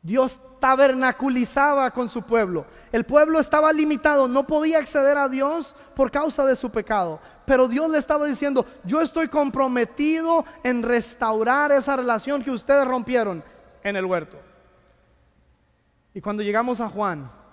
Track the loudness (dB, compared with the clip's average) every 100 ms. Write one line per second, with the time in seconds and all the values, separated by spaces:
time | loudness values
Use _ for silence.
0 | -2 0 0 -4 -20 -2 0 6 4 6
1 | 0 0 0 0 0 2 2 2 0 -2
2 | -6 -6 0 0 2 -4 -8 -20 -4 -4
3 | 4 4 6 2 2 2 2 2 0 0
4 | 2 2 2 0 0 0 2 0 0 0
5 | 2 2 0 -2 -2 -2 -8 -16 -16 -2
6 | -2 0 -4 0 0 0 -2 -6 -2 -2
7 | -2 -8 -16 -18 0 2 2 0 0 -2
8 | 0 -2 -2 -2 -2 -2 -4 -10 -4 -2
9 | -2 -2 -2 -2 -2 -2 -2 -2 -4 -2
10 | -2 -2 0 0 -2 -8 -4 -4 0 -2
11 | -2 -6 -2 0 0 0 2 2 0 -4
12 | -2 -4 -2 -6 -4 -8 2 2 2 -2
13 | -2 -2 -2 -6 -12 -20 -20 _ -6 -4
14 | -2 -4 -4 -20 -20 _ _ _ _ _
15 | _ _ _ _ _ _ _ _ _ _
16 | _ -12 -8 -6 -2 -2 -2 -4 -6 -4
17 | -4 -6 -12 -20 _